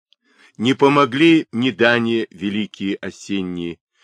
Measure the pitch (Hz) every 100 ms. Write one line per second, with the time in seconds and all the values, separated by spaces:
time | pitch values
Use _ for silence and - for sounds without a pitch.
0 | _ _ _ _ _ - 117 127 139 147
1 | 139 131 165 160 - 113 127 95 117 120
2 | 113 117 - 170 104 104 101 - 98 101
3 | 95 - - 101 90 87 85 85 _ _